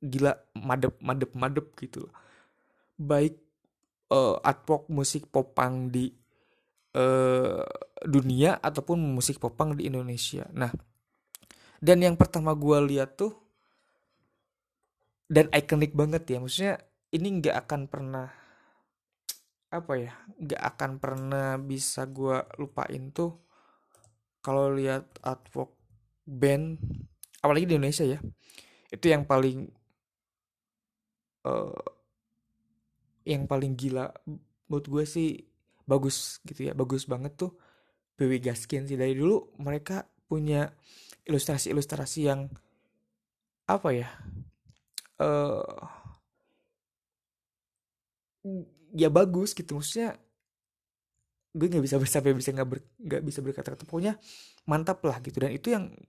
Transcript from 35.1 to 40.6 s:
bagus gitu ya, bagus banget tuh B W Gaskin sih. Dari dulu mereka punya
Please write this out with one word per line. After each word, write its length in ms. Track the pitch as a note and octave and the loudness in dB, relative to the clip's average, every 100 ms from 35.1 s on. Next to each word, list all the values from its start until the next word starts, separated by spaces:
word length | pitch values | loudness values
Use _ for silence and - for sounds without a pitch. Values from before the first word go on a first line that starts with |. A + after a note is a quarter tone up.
| E3+ D#3+ - - _ _ _ - | -2 -2 -4 -14 _ _ _ 2
bagus 560 | C3+ C3+ - - - | 2 2 -2 -6 -12
gitu 240 | - C#3+ C3+ | -14 -10 -6
ya, 60 | |
bagus 320 | C3+ B2+ C3 C3+ | -2 -2 -2 -4
banget 320 | B2+ C#3+ - | -6 -6 -6
tuh 160 | F3+ - _ _ _ _ _ - | -8 -8 _ _ _ _ _ -2
B 80 | C3 | 0
W 160 | B2+ | 2
Gaskin 480 | B2 A#2 - C#3 C#3 | -2 -4 -6 -6 -4
sih. 80 | C3 | -2
Dari 160 | C3 | 0
dulu 400 | C3 E3 G#3+ - - | 2 4 2 0 -8
mereka 400 | C#3+ D3 D3 F#3+ - _ _ | -6 -6 -6 -8 -8 _ _
punya 480 | D#3 D3+ D3 | -4 0 0